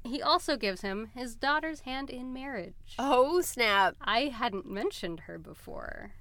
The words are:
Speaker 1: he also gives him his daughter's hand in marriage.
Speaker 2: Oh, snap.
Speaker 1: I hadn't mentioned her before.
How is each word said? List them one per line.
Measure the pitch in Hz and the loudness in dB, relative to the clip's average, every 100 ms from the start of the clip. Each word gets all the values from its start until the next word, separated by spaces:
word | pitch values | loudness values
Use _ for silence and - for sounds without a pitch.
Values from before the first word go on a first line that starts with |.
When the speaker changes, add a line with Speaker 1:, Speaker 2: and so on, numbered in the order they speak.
Speaker 1:
he | 240 262 | -6 -2
also | 294 330 - 269 | 2 2 2 0
gives | 208 185 | 0 -2
him | 196 196 220 | -4 -4 -6
his | 247 247 226 | -8 -10 -2
daughter's | 269 302 320 302 | 0 2 0 -6
hand | 254 262 277 | -8 -8 -6
in | 247 254 | -8 -8
marriage. | 254 277 233 - - - - | -8 -8 -8 -8 -12 -10 -2
Speaker 2:
Oh, | 269 254 269 359 | 4 6 6 4
snap. | 349 - 226 196 185 - | 2 2 6 6 6 4
Speaker 1:
I | - 220 | 0 2
hadn't | 285 226 233 190 - | 2 0 -2 -2 -4
mentioned | 196 349 - 180 165 | -4 -4 -4 -6 -6
her | 165 165 | -10 -14
before. | 160 - - - - - 202 - | -14 -16 -14 -10 -10 -10 -12 -14